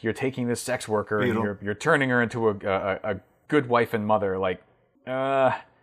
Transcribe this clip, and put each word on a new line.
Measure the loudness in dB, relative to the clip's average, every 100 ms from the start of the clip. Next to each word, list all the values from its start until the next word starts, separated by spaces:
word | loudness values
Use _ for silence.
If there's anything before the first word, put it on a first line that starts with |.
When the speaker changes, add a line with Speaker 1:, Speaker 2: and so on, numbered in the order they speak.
Speaker 1:
you're | -4
taking | -2 -2 -2 -2
this | -4
sex | -4 -6 -2
worker | -2 0 0
and | 0
Speaker 2:
Beetle. | 0
Speaker 1:
you're, | -2 -4
you're | -6
turning | -2 2 2 4
her | 2
into | 0 0 0
a, | 0
a, | 0 0 0 -2 -4 -6
a | -8 _ -2
good | 0 2
wife | 2 2 0
and | 2
mother. | 2 2 0
Like, | -2 -4 _ _ _ _ -8
uh, | -4 0 2 2 2 -6 _